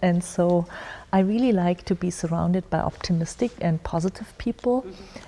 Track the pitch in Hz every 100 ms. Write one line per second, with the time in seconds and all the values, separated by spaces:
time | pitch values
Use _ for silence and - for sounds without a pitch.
0 | 185 175 175 - 175 175 170 - - -
1 | - 196 190 220 254 196 175 175 - 185
2 | 175 - 165 165 165 185 180 - - -
3 | - 170 165 - 240 - 170 160 - 170
4 | 180 - 214 - - 233 247 247 196 180
5 | - -